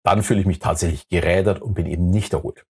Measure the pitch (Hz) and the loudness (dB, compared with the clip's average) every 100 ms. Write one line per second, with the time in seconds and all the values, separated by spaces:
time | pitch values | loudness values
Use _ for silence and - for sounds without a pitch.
0 | - 101 104 98 92 87 - 80 85 76 | 2 2 2 2 2 0 -2 -2 -2 -4
1 | - 90 80 92 98 95 - 95 82 80 | -2 -2 2 2 2 -2 -4 -4 -4 0
2 | 87 101 - 76 - - _ | 2 2 0 -4 -6 -12 _